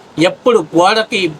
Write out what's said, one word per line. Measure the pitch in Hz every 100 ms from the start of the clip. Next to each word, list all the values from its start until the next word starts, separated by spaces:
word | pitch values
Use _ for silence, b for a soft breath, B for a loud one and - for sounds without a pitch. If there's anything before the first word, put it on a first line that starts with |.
| - -
ఎప్పుడు | 175 - 247 214 160 165
గోడకి | 185 220 226 202 165 147